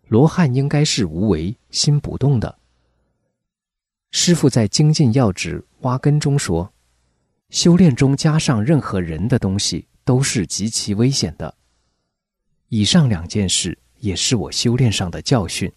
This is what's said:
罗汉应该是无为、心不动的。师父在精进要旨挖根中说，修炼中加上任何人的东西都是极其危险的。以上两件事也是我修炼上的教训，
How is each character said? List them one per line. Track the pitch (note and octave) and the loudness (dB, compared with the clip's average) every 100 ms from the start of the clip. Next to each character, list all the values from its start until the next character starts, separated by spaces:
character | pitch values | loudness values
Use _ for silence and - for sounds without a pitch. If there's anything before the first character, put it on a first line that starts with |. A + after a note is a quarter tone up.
| - | 0
罗 | A2 D#3 | 4 4
汉 | - D#3 | 4 2
应 | B2 C#3+ | 2 0
该 | D3 D3+ | 0 0
是 | - F2+ | 0 -2
无 | D#2+ D3+ | -2 0
为、 | D#2 E2+ A#2+ _ | 0 -2 -8 _
心 | - - D3 | -4 0 0
不 | - - | -2 -2
动 | C3+ C3 | 0 0
的。 | - - _ _ _ _ _ _ _ _ _ _ _ _ _ _ _ | -2 -10 _ _ _ _ _ _ _ _ _ _ _ _ _ _ _
师 | - - E3+ | -2 2 4
父 | C#3+ | 4
在 | B2 G#2 | 2 0
精 | - D3+ | 2 2
进 | D#3 C3+ | 4 2
要 | B2 A2+ | 4 2
旨 | F2+ F2 D#2 - _ | 0 -6 -8 -12 _
挖 | B2+ B2+ | -6 -2
根 | D3 D3 | 0 0
中 | D3 C#3 | 0 -2
说， | - E2 E2+ _ _ _ _ _ _ _ _ | 0 -4 -4 _ _ _ _ _ _ _ _
修 | - F3 F3 | 0 4 6
炼 | F3+ A#2+ | 6 4
中 | C3+ C3+ | 2 2
加 | D#3 D#3 | 0 0
上 | - A2+ | 0 0
任 | A2 D3+ | 2 0
何 | - G2 | 0 -4
人 | E2 D#2 G#2 | -4 -4 0
的 | A#2 | 0
东 | G2 G2 | 0 -2
西 | - D#2+ - _ | -4 -6 -10 _
都 | - B2+ | 0 0
是 | C3+ B2 F#2 | 2 -2 -4
极 | - G#2 | -4 -6
其 | - - | -6 -4
危 | G2+ B2 | 0 0
险 | C3+ F2+ D#2 | 0 -4 -6
的。 | D2+ - _ _ _ _ _ _ _ _ _ _ - | -12 -14 _ _ _ _ _ _ _ _ _ _ -6
以 | A2 | -2
上 | G#2 F#3 C#3 | 2 4 2
两 | F#2+ E2 | 0 -4
件 | G#2 F#2+ | -4 -2
事 | - F2+ - _ _ | -2 -6 -10 _ _
也 | G#2 F2+ | -6 -4
是 | - A#2+ | -2 -2
我 | E2+ | -4
修 | - A#2+ A#2+ | -4 -2 2
炼 | B2 | 0
上 | F#2+ F#2 | 0 -6
的 | E2 | -6
教 | - B2+ F2+ | -2 -2 -2
训， | - G2 | -6 -8